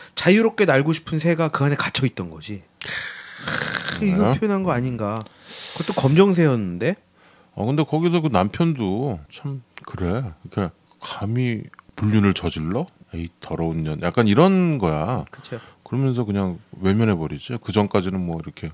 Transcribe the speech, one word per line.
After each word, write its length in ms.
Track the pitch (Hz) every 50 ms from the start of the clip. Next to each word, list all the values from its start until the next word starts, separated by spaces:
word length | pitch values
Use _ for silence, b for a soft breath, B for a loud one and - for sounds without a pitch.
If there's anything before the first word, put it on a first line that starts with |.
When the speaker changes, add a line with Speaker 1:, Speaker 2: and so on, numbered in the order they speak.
| B B _
Speaker 1:
자유롭게 520 | - - 170 196 220 226 220 220 - 202
날고 260 | 160 135 135 143 160
싶은 260 | 156 - - - 160 156
새가 300 | 156 175 165 156 165 156
그 160 | - - 139
안에 100 | 143 143
갇혀 320 | - - - - - 135
있던 240 | 120 - - 90 82
거지. 320 | 78 78 78 104 104 92 - _ _ - B B B B B B B B B B B B B B B B B B - - - - - -
하, 60 | 220
이거 280 | 196 180 196 196 226
Speaker 2:
네. 60 | - -
Speaker 1:
표현한 240 | 220 208 202 190
거 100 | 190 175
아닌가? 480 | 135 120 127 131 123 110 107 101 110 113 98 B B B B B B B B B -
그것도 160 | - - - 196 -
검정새였는데? 960 | 135 135 151 175 196 202 180 175 165 143 127 113 101 90 87 87 117 160 202 - _ _ b b b b b b b b _
Speaker 2:
아, 100 | - 101
근데 200 | 120 147 156 151
거기서 360 | - 156 156 170 175 170 170
그 60 | 156 151
남편도 920 | 110 90 98 101 - - 170 165 156 127 107 92 95 113 139 143 98 78 73 -
참 320 | - - - 143 139 127 - _ _ - -
그래. 380 | - - - 90 87 101 127 131 95 80 - -
이렇게 280 | - - 107 95 82 - _ _ _ _ _
감히 640 | - - - - 101 104 117 127 127 123 113 104 - - - - - - _
불륜을 380 | - 107 104 107 107 101 98 90
저질러? 520 | - - 82 - 80 78 85 98 131 175 - _ _ - _ -
에이, 140 | 82 82 82 - _
더러운 420 | - - 82 80 82 82 80 80 78
년. 160 | 78 76 -
약간 240 | 87 87 - 240 117
이런 520 | 104 98 131 175 196 196 185 180 170 151 123
거야. 460 | - 160 78 76 80 107 127 92 - -
Speaker 1:
그쵸. 300 | - - - - 123 113 B B B B -
Speaker 2:
그러면서 400 | - 123 131 135 131 120 123 117
그냥 340 | 104 101 101 95 92 85 82 - _ - 90
외면해버리지. 800 | 95 95 101 110 113 110 98 82 78 73 78 135 - - 120 113
그 100 | - -
전까지는 480 | 92 107 104 95 - 104 90 95 95 95
뭐 200 | 90 85 82 80
이렇게 280 | 80 76 - - - 78